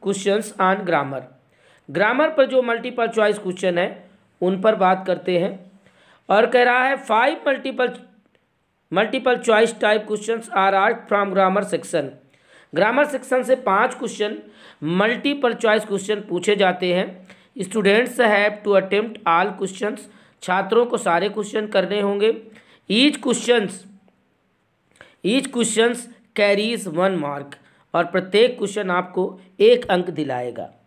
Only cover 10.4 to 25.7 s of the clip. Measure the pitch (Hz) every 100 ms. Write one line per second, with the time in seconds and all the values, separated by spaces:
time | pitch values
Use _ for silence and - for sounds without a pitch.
10.4 | 226 202 196 196 214 226 - 202 202 190
11.4 | 185 196 185 170 - 165 139 - _ _
12.4 | _ - _ 156 208 254 294 269 - 254
13.4 | 233 262 208 196 240 - 220 - 208 214
14.4 | - - - - 147 180 214 240 277 285
15.4 | 240 - 220 214 214 196 190 208 208 175
16.4 | 190 202 190 180 180 175 202 - - -
17.4 | _ 254 185 226 196 214 247 247 233 208
18.4 | 208 202 208 196 190 202 226 - 175 165
19.4 | 196 190 190 - 208 214 - - _ _
20.4 | - 185 190 226 240 233 180 170 208 214
21.4 | 208 220 214 214 180 208 202 202 214 -
22.4 | - - _ _ - 208 294 - 262 226
23.4 | 240 240 196 - - - _ _ _ _
24.4 | _ _ _ _ _ _ - _ 175 254
25.4 | 269 240 220